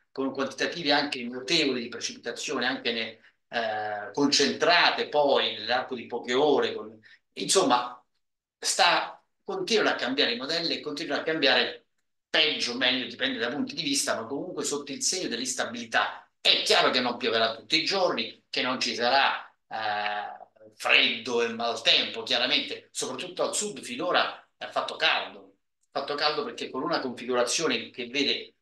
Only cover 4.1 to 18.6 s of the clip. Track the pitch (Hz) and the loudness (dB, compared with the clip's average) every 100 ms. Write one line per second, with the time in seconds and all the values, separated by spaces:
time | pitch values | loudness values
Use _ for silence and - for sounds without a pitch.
4.1 | 143 143 143 127 - 151 170 143 - 117 | 0 4 4 2 2 4 6 4 2 0
5.1 | 147 139 120 110 107 110 123 127 123 113 | 2 4 4 2 -2 -2 -2 -2 -8 -8
6.1 | 120 123 127 151 123 110 - - - - | -6 0 4 6 4 2 -2 -10 -16 -20
7.1 | - _ - - 196 135 120 - - _ | -20 _ -6 2 4 4 4 0 -10 _
8.1 | _ _ _ _ _ - - 175 160 - | _ _ _ _ _ -2 4 6 4 0
9.1 | - _ _ - 185 - 214 135 - 123 | -8 _ _ -8 -4 2 2 2 2 0
10.1 | 139 123 120 139 165 165 127 147 - 147 | 2 0 0 -4 -4 -2 -4 -6 -6 -4
11.1 | 135 - 160 135 123 107 - _ _ _ | -4 -2 2 4 4 2 -4 _ _ _
12.1 | _ _ 160 156 123 120 120 127 127 110 | _ _ 2 2 2 -2 0 0 0 -2
13.1 | - 131 117 120 143 127 - 147 139 - | -4 -4 -2 -2 -2 -4 -4 -2 0 0
14.1 | 104 113 143 180 151 139 143 143 127 - | -2 -4 -6 -6 -6 -4 -4 -6 -4 -2
15.1 | 185 143 117 131 - 110 117 117 113 101 | -2 -2 -4 -4 -4 -4 -6 -2 0 0
16.1 | - - _ 180 190 - 180 143 127 123 | -4 -16 _ 2 4 4 4 4 2 0
17.1 | 117 120 113 113 - - 156 - 196 175 | 0 0 2 2 -2 -2 0 2 2 2
18.1 | 123 110 - _ 143 | 0 -4 -8 _ -4